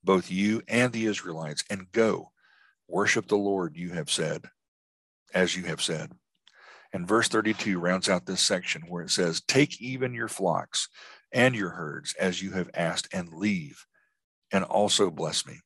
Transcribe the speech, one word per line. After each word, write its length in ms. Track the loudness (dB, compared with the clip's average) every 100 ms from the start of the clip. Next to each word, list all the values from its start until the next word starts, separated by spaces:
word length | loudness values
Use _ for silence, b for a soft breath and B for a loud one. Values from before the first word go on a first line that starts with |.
both 280 | 6 4 4
you 320 | 0 2 0 0
and 260 | 2 2
the 140 | 2 0
Israelites, 580 | -2 -6 -8 -6 -8 -6
and 240 | -8 -4
go, 400 | 2 2 2 -6 b b b b b _
worship 400 | 0 2 0 2
the 100 | 2
Lord 400 | 2 0 -2 -4
you 140 | -6
have 200 | -6 -4
said, 360 | -2 -2 -4 -8 _ _ _ _ _ _ _ _
as 220 | 0 0 0
you 80 |
have 180 | -6 -4
said.'" 300 | -2 -4 -6 -14 _ _ _ B B B B
And 140 | -8 2
verse 220 | 2 4
thirty-two 500 | 2 2 0 0 0
rounds 300 | 2 0 2
out 160 | 0
this 160 | 0 0
section 420 | 2 0 -2 -6 -6
where 140 | -10
it 80 | -2
says, 320 | 2 2 0
"Take 380 | 2 4 4 0
even 340 | -8 -4 -4
your 140 | -4 -6
flocks 600 | -2 0 0 -2 -6 -6 B B B B
and 220 | 4 4
your 160 | 4 -4
herds 440 | -4 -8 -8 -8
as 260 | 0 0 0
you 120 | -4
have 180 | -4 -4
asked, 340 | -2 0 -2 -4
and 220 | -6 -8
leave, 500 | -2 0 0 -4 -14 -20 _ _ _ _ _ _
and 120 | -2
also 460 | 0 2 2 4 2
bless 340 | 2 -4 -2
me." 160 | -6 -14